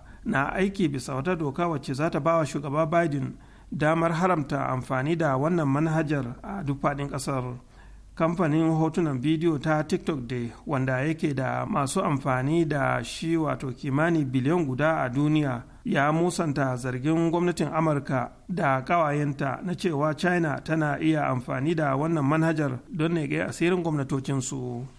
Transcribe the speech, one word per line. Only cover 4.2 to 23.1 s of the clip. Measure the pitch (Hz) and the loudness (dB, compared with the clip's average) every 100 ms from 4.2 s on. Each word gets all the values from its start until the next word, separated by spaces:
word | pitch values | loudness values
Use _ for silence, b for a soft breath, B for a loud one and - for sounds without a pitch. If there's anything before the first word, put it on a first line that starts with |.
| 175 165 135 143 131 | 2 2 0 -2 -2
amfani | 127 117 131 143 170 | -4 -2 -2 0 0
da | 156 131 | 2 2
wannan | 151 175 143 | 2 2 2
manhajar | 139 160 160 151 147 117 - | 2 2 0 0 -2 -4 -8
a | - 196 | -10 -6
duk | 143 139 | -4 -2
faɗin | 151 143 143 | -2 -2 -4
kasar. | 135 151 135 123 123 - b b b b - | -4 -4 -4 -4 -10 -16 b b b b 0
Kamfanin | - 175 160 156 160 | 0 2 2 4 4
hotunan | 160 160 180 160 131 | 4 2 2 0 0
bidiyo | 147 160 170 147 | 0 2 2 0
ta | 160 156 | 0 0
TikTok | 151 175 - 143 120 | 0 -2 -2 -4 -4
dai, | 123 117 - - | -6 -6 -8 -4
wanda | 135 131 127 | -2 0 0
yake | 151 160 156 | 0 0 -2
da | 135 127 123 127 | 0 -2 -2 -2
masu | 151 135 190 | 0 0 0
amfani | 190 135 139 127 135 170 | 0 0 0 0 2 2
da | 156 143 127 127 | 2 2 0 0
shi | 120 - 160 165 | -4 -6 -2 0
wato | 147 127 135 | 0 -2 -6
kimani | 123 147 139 170 165 | -6 -2 2 2 2
biliyan | 131 131 135 180 | 2 0 2 2
guda | 143 127 151 160 | 0 0 0 0
a | 127 | -2
duniya, | 127 151 151 143 120 - B | 0 2 2 2 -2 -8 B
ya | - 156 143 | -2 2 4
musanta | 160 175 180 165 139 135 123 | 4 2 0 0 0 0 0
zargin | 127 127 143 160 165 | -4 -2 0 2 2
gwamnatin | 175 175 170 147 | 2 2 0 0
Amurka | 160 160 143 143 131 120 - - | 2 2 2 0 -2 -2 -8 -8
da | 170 147 131 | 0 2 2
ƙawayenta | 131 175 151 147 147 139 135 127 | 2 2 2 2 0 -2 -2 -2
na | 180 | -4
cewa | 175 180 143 156 147 | -2 0 0 0 2
China | 180 175 160 - | 2 2 0 -2
tana | - 160 151 139 | -2 0 0 0
iya | 160 156 139 | 2 2 2
amfani | 127 135 135 147 165 | -2 -2 -2 0 0
da | 143 | 0
wannan | 135 160 160 | 0 0 2
manhajar | 135 160 160 156 143 123 - | 2 4 2 2 0 -4 -6
don | 190 165 | -2 0